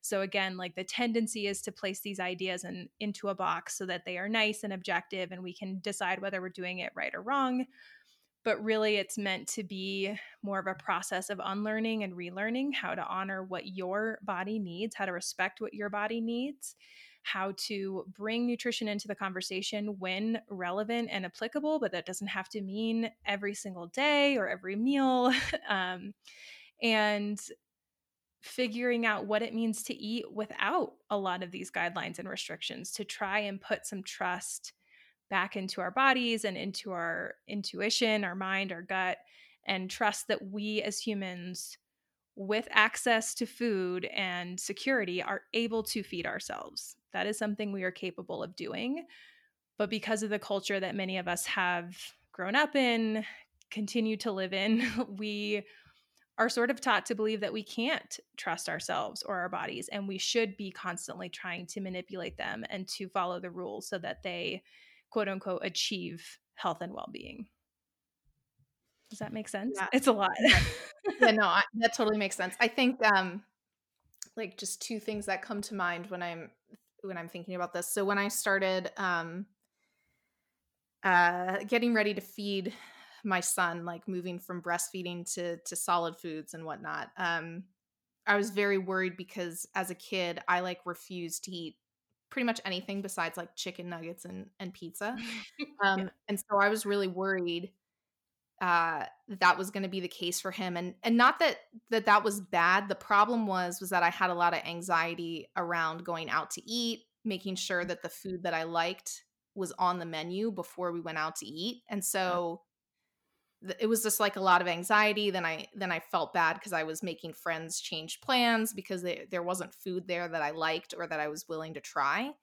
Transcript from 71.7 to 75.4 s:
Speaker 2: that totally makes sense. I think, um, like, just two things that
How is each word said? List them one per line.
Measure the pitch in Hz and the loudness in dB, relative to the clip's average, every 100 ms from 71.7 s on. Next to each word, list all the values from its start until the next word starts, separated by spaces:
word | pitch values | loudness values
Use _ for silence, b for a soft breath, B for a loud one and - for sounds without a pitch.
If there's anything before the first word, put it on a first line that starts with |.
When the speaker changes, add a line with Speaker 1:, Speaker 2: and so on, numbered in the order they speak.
| 220 | 4
Speaker 2:
that | 226 - | 2 4
totally | 214 214 | 2 4
makes | 196 - | 0 0
sense. | 185 - | -2 2
I | 233 | 2
think, | 233 247 254 220 | 6 4 6 8
um, | 196 185 185 - _ _ _ _ _ _ - - - | 8 4 -4 -12 _ _ _ _ _ _ -18 -14 -8
like, | 208 - | -8 -6
just | 196 - | -8 -6
two | - 220 | -6 -6
things | 214 208 202 | -4 -4 -2
that | 190 | -2